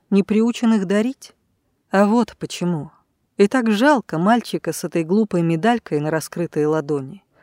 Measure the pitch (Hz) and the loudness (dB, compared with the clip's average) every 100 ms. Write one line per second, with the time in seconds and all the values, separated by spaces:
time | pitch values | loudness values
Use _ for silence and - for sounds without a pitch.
0 | - 196 190 214 233 - 226 220 180 208 | -2 0 2 2 0 0 2 2 2 0
1 | 240 - - _ _ _ _ _ _ 190 | 0 -6 -16 _ _ _ _ _ _ 2
2 | 202 233 220 - 151 - 175 160 151 _ | 4 2 0 -6 -12 -6 -4 -4 -6 _
3 | _ _ _ - 202 262 226 202 277 269 | _ _ _ 0 2 2 0 2 4 2
4 | - 160 190 240 - 170 - - 170 170 | 0 -2 2 2 0 -6 -6 -6 -4 -4
5 | 160 208 220 180 165 165 220 240 - 151 | 0 0 0 0 0 0 0 -2 -2 -4
6 | 151 160 - 175 165 156 151 156 143 143 | -2 -4 -4 -6 -4 -2 0 0 -2 -4
7 | 135 202 _ _ | -6 -14 _ _